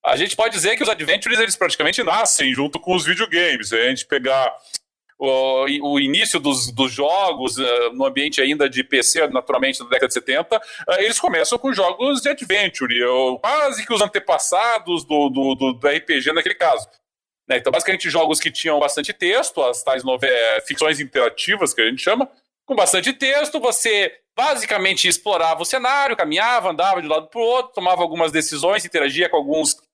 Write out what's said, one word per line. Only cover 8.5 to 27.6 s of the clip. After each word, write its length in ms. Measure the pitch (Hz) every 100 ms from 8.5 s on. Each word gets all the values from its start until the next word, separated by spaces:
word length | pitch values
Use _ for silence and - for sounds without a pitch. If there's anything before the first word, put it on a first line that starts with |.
| 151 139
de 140 | 127
P 220 | - 135
C, 200 | 120 165 151
naturalmente, 500 | 131 123 127 131 131
na 100 | 120
década 200 | 123 127
de 60 |
setenta, 460 | 127 - 139 170 220 - - -
eh, 160 | 185
eles 160 | 208 233
começam 360 | 359 170 - 233
com 140 | 269
jogos 500 | 247 180 185 262 269
de 60 | 285
adventure, 760 | 285 - 208 202 - 127 120
ou 340 | 123 127 131 123
quase 480 | 220 294 294 220 220
que 80 |
os 60 | 220
antepassados 1040 | 208 196 - - - 180 233 - 170 170
do, 240 | 139 151 143
do, 260 | 131 135
do, 180 | 131 135
do 140 | 123 143
R 120 | 151
P 200 | - 147
G 120 | 127
naquele 240 | 160 185 190
caso. 320 | 170 131 - _ _ _ _ _ -
Né, 100 | 127
então, 140 | 123
basicamente, 360 | 170 - 110 175
jogos 300 | 156 160 156
que 140 | 165
tinham 260 | - 165 151
bastante 340 | 143 147 147
texto, 500 | - 180 226 - -
as 200 | 127 120
tais 200 | - 131
nove-, 240 | 131 127 131
eh, 320 | 123 113 110
ficções 380 | - 143 156 147
interativas, 760 | 139 135 117 - - 202 165
que 80 | -
a 40 | 113
gente 140 | 127
chama, 280 | - 226 262 _ _ _
com 100 | _
bastante 380 | 240 185 - 226
texto, 460 | 262 269 285 294 311
você 540 | 240 220 233 208 190 - _ -
basicamente 720 | 277 262 220 208 190 185 185
explorava 540 | - 208 180 160 160
o 40 | 175
cenário, 500 | 262 247 277 277 226
caminhava, 540 | 156 160 226 247 185
andava 300 | 160 185 185
de 60 | 156
um 20 |
lado 160 | 156 156
pro 140 | 233
outro, 320 | 233 254